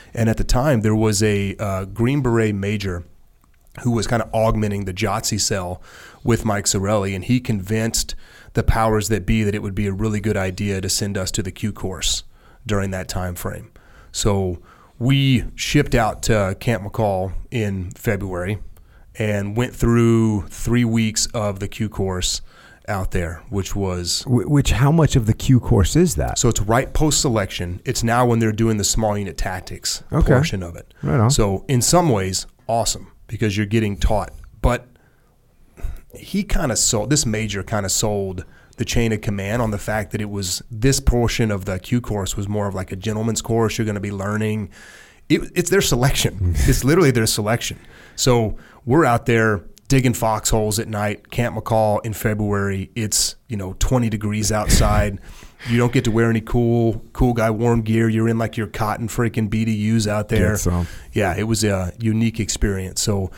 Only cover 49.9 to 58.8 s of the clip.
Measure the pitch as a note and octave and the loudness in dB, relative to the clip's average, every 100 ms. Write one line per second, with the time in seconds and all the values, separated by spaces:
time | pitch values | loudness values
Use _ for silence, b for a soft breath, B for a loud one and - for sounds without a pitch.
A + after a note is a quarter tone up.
49.9 | C3+ B2+ A2 A2 G#2+ - A2+ G#2+ G#2+ A2 | 2 4 0 0 0 0 0 0 -2 -4
50.9 | G#2 G#2 G#2 - - A#2+ G2 - A2+ G#2+ | -4 -4 -4 -8 -2 -2 -2 0 2 2
51.9 | G#2 A#2 G2 A2+ G#2 G#2 G2+ G2 G2 F#2+ | 0 -2 -4 -2 0 0 0 0 -4 -6
52.9 | - G#2+ - - - - G#2+ F#2 - - | -6 -2 -2 -2 -6 -10 -8 -6 -2 2
53.9 | B2+ A#2 G#2+ G#2 G#2+ G2+ G#2+ G#2 - G#2+ | 2 2 0 -2 -2 0 0 2 4 4
54.9 | G#2 G#2 G2 B B B B A#2+ A#2 A#2+ | 4 2 -2 B B B B 0 2 4
55.9 | C3+ B2 A2+ A#2 A2+ A2+ B2 A#2 A#2 A2+ | 2 2 2 4 2 0 0 2 4 2
56.9 | A2+ - - B2+ A#2 A2+ G#2+ A#2 A#2 A2 | 0 -6 0 2 4 0 2 2 2 2
57.9 | A2+ A2+ A2+ A2+ A2+ A2+ A#2 G2+ - | 2 2 2 2 0 -2 -4 -6 -4